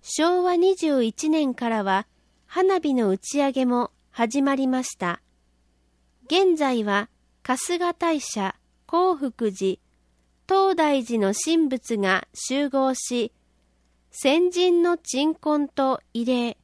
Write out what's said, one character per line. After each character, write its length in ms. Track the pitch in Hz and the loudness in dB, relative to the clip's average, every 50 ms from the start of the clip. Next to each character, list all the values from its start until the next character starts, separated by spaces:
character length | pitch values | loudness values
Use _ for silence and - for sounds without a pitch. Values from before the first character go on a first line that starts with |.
昭 400 | _ - - - 311 339 359 359 | _ -8 -2 0 2 2 2 2
和 140 | 359 359 359 | 2 2 2
二 200 | 339 359 381 392 | 2 2 2 2
十 280 | 370 330 311 285 262 240 | 2 0 0 2 2 0
一 240 | 226 - - - 311 | 0 -2 -4 -2 0
年 260 | 311 320 302 269 247 | 0 2 0 -2 -2
か 140 | - 247 233 | -4 -4 -2
ら 160 | 226 214 196 | -2 -2 0
は、 220 | 196 190 196 214 _ _ _ _ _ _ _ _ | 0 0 -2 -2 _ _ _ _ _ _ _ _
花 340 | _ - 330 370 381 381 370 | _ -2 0 2 2 2 2
火 140 | - 294 269 | 0 0 0
の 160 | 254 226 202 | 2 2 2
打 80 | 190 190 | 0 -2
ち 220 | - - - 285 | -4 -6 -2 0
上 120 | 285 277 | 0 0
げ 140 | 262 269 262 | 0 0 0
も 260 | 247 247 240 240 - _ _ _ _ | 0 0 0 -2 -4 _ _ _ _
始 300 | _ - 233 220 233 285 | _ -2 -2 -2 0 0
ま 140 | 277 277 277 | 0 0 0
り 120 | 262 269 | 0 0
ま 160 | 254 254 254 | 0 0 -2
し 140 | 254 - - | -4 -6 -8
た。 240 | _ 196 175 175 - _ _ _ _ _ _ _ _ _ _ _ _ _ _ _ _ _ _ _ _ _ | _ -6 -6 -6 -6 _ _ _ _ _ _ _ _ _ _ _ _ _ _ _ _ _ _ _ _ _
現 320 | - 302 359 392 381 339 311 | -2 0 2 4 4 2 2
在 260 | 294 269 254 233 214 | 2 0 0 0 0
は、 260 | 208 196 202 208 - _ _ _ _ _ _ | 0 0 0 -2 -4 _ _ _ _ _ _
春 360 | _ - 247 262 - - 349 339 | _ -4 -4 -4 -2 -4 -2 0
日 160 | 349 349 339 | 0 -2 -2
大 260 | _ 349 339 320 294 | _ -2 -2 -2 -2
社、 360 | - - - 214 196 190 - _ _ _ _ _ _ | -4 -6 -6 -4 -4 -6 -6 _ _ _ _ _ _
興 280 | - - 339 359 370 359 | -2 0 2 2 2 2
福 380 | 285 277 262 - - 233 214 | 0 -2 -6 -4 -2 -4 -4
寺、 260 | 190 - 196 190 185 _ _ _ _ _ _ _ _ _ _ _ _ _ _ - | -2 -2 -2 -2 -2 _ _ _ _ _ _ _ _ _ _ _ _ _ _ 0
東 260 | 381 392 392 392 381 | 2 4 4 2 2
大 300 | 320 311 302 285 269 233 | 2 2 2 2 0 0
寺 160 | 240 240 226 | -2 -2 0
の 140 | 202 196 208 | 0 0 0
神 340 | - - 311 330 330 320 277 | -2 -2 0 2 2 2 2
仏 300 | 254 240 _ - 233 202 | 0 -4 _ -4 -4 -2
が 280 | 196 190 190 185 - _ _ | 0 2 0 0 -2 _ _
集 360 | - - - 254 277 294 277 | -14 -8 -4 -2 -2 -2 0
合 240 | 254 269 269 262 262 | 0 0 0 0 -2
し、 380 | - - - 247 240 226 233 _ _ _ _ _ _ _ _ _ _ _ _ _ _ _ _ | -4 -6 -6 -4 -4 -4 -4 _ _ _ _ _ _ _ _ _ _ _ _ _ _ _ _
先 400 | _ - - 277 277 330 359 359 | _ -2 0 2 2 4 2 2
人 320 | 359 349 359 370 349 339 | 2 2 2 4 4 4
の 140 | 339 349 349 | 4 2 0
鎮 380 | 339 _ - - 262 285 311 311 | -2 _ -6 -4 -2 0 -2 -2
魂 340 | - - 311 302 294 294 277 | -2 -2 -2 0 0 -2 -4
と 320 | _ - 269 262 262 - _ _ _ | _ -2 0 0 -2 -4 _ _ _
慰 120 | 233 233 | -6 -2
霊 300 | 233 254 247 240 233 - _ | 0 0 0 -2 -4 -6 _